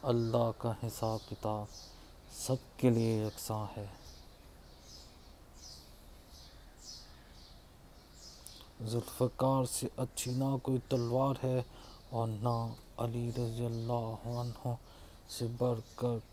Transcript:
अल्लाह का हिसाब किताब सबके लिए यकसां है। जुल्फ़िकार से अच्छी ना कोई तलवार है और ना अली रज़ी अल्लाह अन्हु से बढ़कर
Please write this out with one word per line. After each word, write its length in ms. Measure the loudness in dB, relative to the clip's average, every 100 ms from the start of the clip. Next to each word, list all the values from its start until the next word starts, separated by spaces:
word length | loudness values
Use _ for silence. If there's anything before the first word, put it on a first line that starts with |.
| 6
अल्लाह 460 | 4 6 6 4
का 220 | 4 0 0
हिसाब 360 | -4 0 0 0 -4
किताब 380 | -4 0 0 -2 -10 -14 -16 -18 -18 -16 -8
सबके 520 | 0 0 -2 4 6
लिए 360 | 8 6 4 0
यकसां 400 | -4 -2 -2 -2
है। 200 | -6 -8 -10 -16 -16 -18 -20 -20 -20 -20 -18 -18 -18 -18 -18 -20 -20 -20 -16 -16 -16 -18 -18 -18 -18 -18 -16 -16 -18 -18 -16 -14 -14 -14 -18 -18 -18 -18 -18 -18 -20 -18 -20 -20 -18 -16 -14 -16 -16 -18 -8
जुल्फ़िकार 840 | 0 0 0 2 2 4 4 6 4
से 220 | 0 -4 -2
अच्छी 320 | -4 -2 0
ना 220 | 2 4 2 4
कोई 120 | 2 4
तलवार 480 | 2 4 4 4 4
है 220 | 2 2 0 -8 -16 -18 -4
और 140 | 0 2
ना 280 | 2 2 2 0 -4 -12 -2
अली 300 | 0 0 0
रज़ी 340 | 0 0 0 0
अल्लाह 760 | 0 0 0 0 -4 -2 -2
अन्हु 360 | -2 -2 -2 -2 -6 -18 -18 -18 -12
से 180 | -2 -2 4
बढ़कर 640 | 4 4 -2 -2 0 0 -2